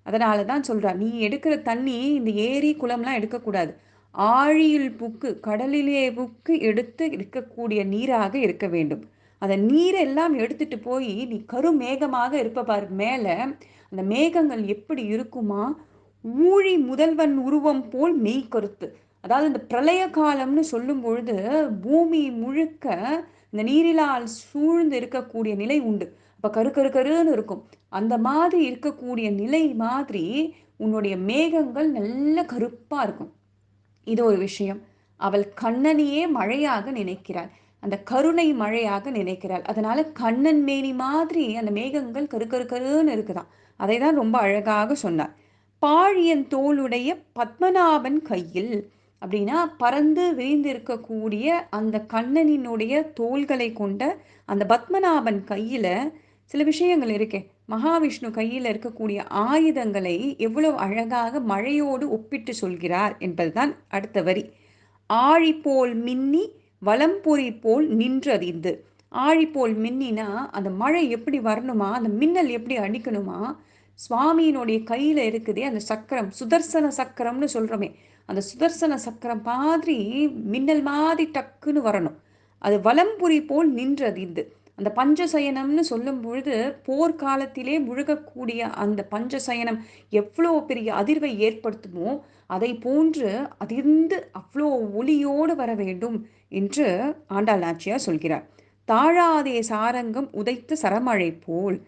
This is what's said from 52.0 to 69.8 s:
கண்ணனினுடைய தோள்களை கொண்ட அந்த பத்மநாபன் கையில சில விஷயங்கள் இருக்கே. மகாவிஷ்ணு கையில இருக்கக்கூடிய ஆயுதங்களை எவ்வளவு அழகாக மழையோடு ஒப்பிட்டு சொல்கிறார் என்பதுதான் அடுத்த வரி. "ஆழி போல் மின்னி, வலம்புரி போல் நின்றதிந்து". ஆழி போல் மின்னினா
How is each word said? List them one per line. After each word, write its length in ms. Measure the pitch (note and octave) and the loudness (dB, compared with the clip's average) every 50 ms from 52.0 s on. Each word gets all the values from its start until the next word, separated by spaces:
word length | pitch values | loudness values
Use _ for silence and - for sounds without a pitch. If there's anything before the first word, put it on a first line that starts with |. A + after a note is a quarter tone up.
| A3 - A3+ | -4 -4 -4
கண்ணனினுடைய 1000 | A3+ A#3 B3 C#4 D#4+ D#4+ D4+ D4+ C#4 B3 A#3+ A#3 A3 A3 A3+ C4+ D4+ D#4 D#4 - | -2 -2 2 2 4 4 4 4 2 0 -2 -4 -4 -2 0 0 0 0 -2 -4
தோள்களை 600 | - A#3 A#3 B3+ C#4+ C#4+ C#4 C#4+ B3+ A#3+ A3+ A3+ | -4 -2 -2 0 0 0 0 0 0 -2 -2 -4
கொண்ட 440 | G#3+ G#3 G3 G3 G3+ B3+ D4+ G4 - - _ _ _ _ | -4 -4 -4 -2 -2 -2 -2 -4 -4 -10 _ _ _ _
அந்த 180 | - G3+ G3+ G3+ | -4 -2 0 2
பத்மநாபன் 720 | F3+ A3+ A#3+ - - F#4 G4 F#4+ F4 D#4+ D4 A3+ A3+ G#3 G3 F#3+ - | 4 4 2 2 0 0 2 2 4 4 2 2 0 -2 -2 -4 -4
கையில 640 | G#3 F#3+ A3 A3+ C4+ B3 G#3 F3+ F3+ G#3+ C4+ D#4 - - - _ _ _ _ | -6 -6 -4 -4 -4 -2 0 0 0 -2 -2 -4 -8 -10 -18 _ _ _ _
சில 180 | _ - C#4+ D4+ | _ -2 0 2
விஷயங்கள் 460 | D4+ D4+ D4+ F4+ F4+ F4+ D#4 B3+ A3+ | 2 2 2 2 4 4 2 2 0
இருக்கே. 300 | G#3+ G#3 A3 G#3+ G#3 G3 F#3+ - _ _ _ - | 0 -2 -2 -2 -4 -6 -8 -10 _ _ _ -6
மகாவிஷ்ணு 600 | A3 A3+ B3+ D#4+ E4 E4 D#4 C#4 G#3+ - B3 A3+ | -4 -2 0 2 2 2 2 0 -2 -4 -8 -6
கையில 340 | A3+ A#3 A3 A3+ B3 C4 B3 | -4 -4 -4 -2 -4 -4 -2
இருக்கக்கூடிய 520 | A#3 G#3 A3 - A#3+ A3+ - A3 G#3+ G3+ G3+ - - | -4 -4 -4 -6 -8 -8 -6 -4 -4 -4 -4 -6 -4
ஆயுதங்களை 1080 | - G3+ G#3+ B3 C#4+ D#4+ D#4+ D#4+ - C4+ A#3+ G#3+ G3 G3 F#3 F3+ E3+ F3 B3 C#4+ - - | -2 -2 0 2 4 4 4 4 4 2 0 -2 -2 -2 -2 -2 -2 -2 -2 -4 -4 -2
எவ்வளவு 400 | A3 A3+ A3+ C#4+ D#4 D#4 C#4+ - | -2 -2 0 2 2 2 2 0
அழகாக 640 | F#3+ G3 G3+ A3+ A#3 A3+ B3 A#3+ A#3 A3+ B3 D4 | -2 -2 -2 -2 -2 -2 -2 -2 -2 -2 -2 -4
மழையோடு 640 | B3 A3 G3 G3 A3 C4+ D4 D4 D4 C#4 C4 B3+ - - | -2 -2 -2 -2 0 0 0 0 0 0 -2 -2 -2 -2
ஒப்பிட்டு 440 | A3 A3 A3 - C#4+ C4 - - A#3 | -4 -4 -4 -6 -8 -8 -6 -8 -8
சொல்கிறார் 640 | - G#3 F#3 F3+ E3 F3+ E3 F3 F3+ G#3 G#3 F#3+ - | -6 -6 -6 -6 -4 -4 -2 0 0 0 0 -2 -4
என்பதுதான் 560 | - F#3 E3 E3+ F3 D#3+ - G#3+ C4+ D4 - - _ _ | -6 -6 -4 -2 -2 -2 0 0 0 -2 -2 -6 _ _
அடுத்த 340 | - G3 G3 G#3+ - G3+ | -8 -6 -6 -4 -4 -2
வரி. 220 | E3 F3+ F#3 - - - - _ _ _ _ _ _ _ _ _ _ - | 0 0 0 0 -4 -8 -14 _ _ _ _ _ _ _ _ _ _ -2
"ஆழி 460 | G#3 A3+ B3 C#4+ D#4 E4+ E4 D#4+ D#4 | 2 4 6 6 6 6 6 4 2
போல் 420 | D#4 - D4 C4+ C4 B3+ B3 A#3 | 0 0 0 2 2 2 2 0
மின்னி, 560 | A3+ A#3 A#3+ B3+ B3+ C4+ C#4 C#4+ E4+ G#4+ - - - _ _ _ _ F#3+ | -2 -4 -2 -2 -2 0 2 2 2 0 -2 -6 -14 _ _ _ _ 0
வலம்புரி 760 | G3+ G#3+ B3+ D4 D#4+ G4 G4 - D#4+ D4+ C#4+ C4 A#3+ A3 - | 2 4 4 4 2 2 2 2 2 2 2 2 -2 -4 -2
போல் 340 | - A3+ A3+ C#4 D#4 D#4 A3 | 2 2 4 4 4 4 2
நின்றதிந்து". 800 | A3+ A3+ B3+ C4 C4+ B3+ C#4+ A#3 F#3 F3+ F3 E3 E3 D#3+ F#3 - - - _ _ _ _ _ | 2 2 2 0 0 0 2 0 0 0 -2 -4 -4 -4 -4 -4 -4 -8 _ _ _ _ _
ஆழி 380 | - B3 C4 D4 D#4+ D#4+ D#4+ D#4 | -4 0 2 4 6 6 4 2
போல் 320 | D#4 C#4 B3 A3+ A3 | 2 0 0 0 0
மின்னினா 480 | A3 | 0